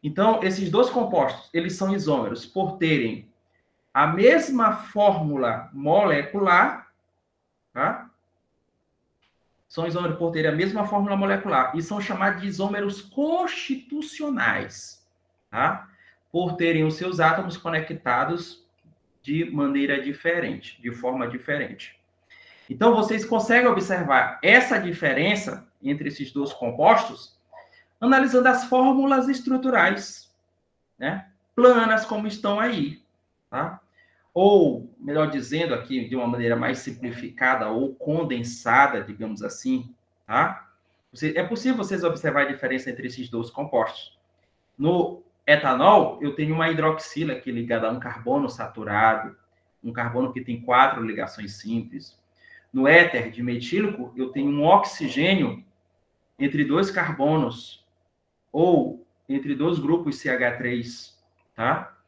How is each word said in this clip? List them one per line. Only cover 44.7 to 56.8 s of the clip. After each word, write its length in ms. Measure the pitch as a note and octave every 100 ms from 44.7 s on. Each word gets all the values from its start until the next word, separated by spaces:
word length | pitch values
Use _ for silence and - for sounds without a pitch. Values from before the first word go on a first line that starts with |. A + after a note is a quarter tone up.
| _
No 440 | D3 F3 - - - _ -
etanol, 720 | D3 C#3 B2 E3 G#3 - -
eu 120 | D3
tenho 220 | C#3 D3+ D#3+
uma 140 | D#3+
hidroxila 640 | D#3+ D#3 D#3 - - E3
aqui 180 | B2+ -
ligada 360 | A#2 A#2 A2+ A2
a 40 |
um 80 | B2
carbono 500 | B2 - A#2+ C#3 C3+
saturado, 840 | - G#2+ - G#2+ G#2 A2 A2 - - _ _ _ _
um 80 | A#2+
carbono 400 | A#2+ A#2+ A#2+ C3
que 80 | C3
tem 220 | B2+ A#2
quatro 420 | A#2+ B2 C3+ B2+
ligações 520 | A2+ - A2 - G2+ -
simples. 640 | G#2 A#2 - - - _ _ _ _ - _
No 160 | C3 C3+
éter 420 | E3 E3+ B2 A#2
dimetílico, 840 | A2+ B2 A#2+ - F3+ G#3+ G3+ B2 B2+
eu 140 | C3
tenho 200 | C#3 C#3
um 160 | C#3+ D3+
oxigênio 960 | E3 - - C#3+ B2+ E3+ G3 D3 - - _ _ _ _ _ _ _
entre 240 | C#3 D3
dois 260 | C3+ D3+